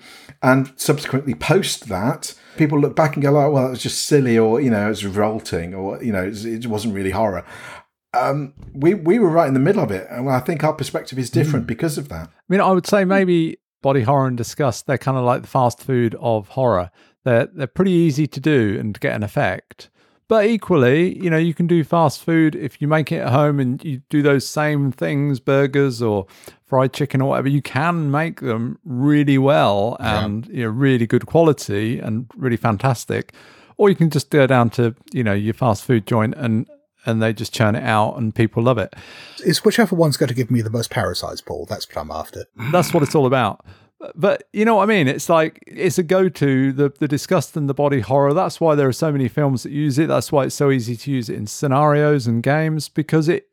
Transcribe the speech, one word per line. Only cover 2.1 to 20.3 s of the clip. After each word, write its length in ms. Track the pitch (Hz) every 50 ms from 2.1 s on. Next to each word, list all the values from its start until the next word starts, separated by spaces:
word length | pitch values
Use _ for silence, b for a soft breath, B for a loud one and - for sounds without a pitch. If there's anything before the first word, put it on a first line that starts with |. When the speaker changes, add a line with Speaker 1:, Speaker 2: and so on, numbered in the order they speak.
| - - - - - B B B B
Speaker 1:
people 220 | - 156 147 151 147
look 160 | 143 143 143
back 200 | - 160 147 -
and 80 | 151 143
go, 80 | 139
like, 200 | 143 147 139 147
"Well, 160 | 147 135 127
it 40 | 131
was 100 | 127 110
just 240 | - 123 - - -
silly," 320 | - 151 143 131 120 113
or, 220 | 113 113 107 113 139
you 80 | 143 123
know, 160 | 113 101 104
"It 40 | 107
was 160 | 107 98 101
revolting," 680 | 98 92 104 107 110 110 107 - - 104 82 85 90 95
or, 300 | 95 95 98 - - -
you 80 | 117
know, 120 | 101 92 92
"It, 200 | 101 113 101 110
it 220 | 113 113 113 123
wasn't 260 | 117 107 104 107 113 98
really 180 | 98 98 95
horror." 320 | 92 104 113 104 90 85 - B B B B B B B B B _ _ _ - -
Um, 400 | - 135 139 139 151 139 135 _ - - - -
we, 200 | 139 147 170 208
we 240 | 180 151 165 208 247
were 100 | 214 165
right 180 | 160 170 160
in 60 | 135 135
the 60 | 131
middle 220 | 139 180 202 208
of 80 | 143 104
it. 160 | 98 95 92 -
And 180 | - 123 127 139
I 100 | 131 127
think 240 | - 190 175 143 151
our 100 | 156 151
perspective 440 | - 131 - - 156 - - 123
is 120 | 131 127 -
different 340 | - 165 151 156 143 120 -
Speaker 2:
Mm. 40 | -
Speaker 1:
because 280 | 113 - 160 160 147
of 120 | 175 143 -
that. 180 | 87 80 80
Speaker 2:
I 40 | - _ _ _ -
mean, 120 | 180 202
I 100 | 190 190
would 140 | 190 180 -
say 200 | - 214 202 190
maybe 520 | 180 196 196 190 180 175 165 160 165 - _ _ _ _ _
body 200 | - 135 139 135 107
horror 240 | 117 143 139 131
and 100 | 131 123
disgust, 480 | 117 110 - - - 147 127 - - -
they're 120 | - 135
kind 200 | - - 139 135
of 60 | 131 123
like 180 | 120 127 135
the 60 | 117
fast 340 | - - 135 123 120 - -
food 340 | - 135 131 120 120 113 - -
of 280 | 147 120 113 107 101 -
horror. 420 | - 131 131 120 101 90 90 90 b b b b b b -
They're, 220 | 131 117 117 139
they're 200 | - - 160 139
pretty 240 | - - 170 190 196
easy 360 | 180 170 170 160 127 147 156
to 120 | - - 139
do 380 | 131 156 151 127 110 101 98 -
and 140 | - 107 95
to 60 | -
get 160 | - - 120
an 80 | 110 104
effect. 680 | 101 - 147 127 92 92 - _ _ - _ - _ _ _ _ _ _ _ _
But 180 | -